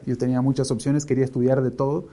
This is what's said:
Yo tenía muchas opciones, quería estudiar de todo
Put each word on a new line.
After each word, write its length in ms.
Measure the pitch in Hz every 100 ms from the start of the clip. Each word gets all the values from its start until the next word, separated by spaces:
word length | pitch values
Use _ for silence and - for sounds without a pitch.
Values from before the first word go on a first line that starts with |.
| -
Yo 120 | 123
tenía 240 | 127 127
muchas 300 | 131 131 131
opciones, 340 | 113 139 147 147
quería 200 | 135 131
estudiar 360 | 127 123 135
de 100 | 127
todo 360 | 123 139 160 -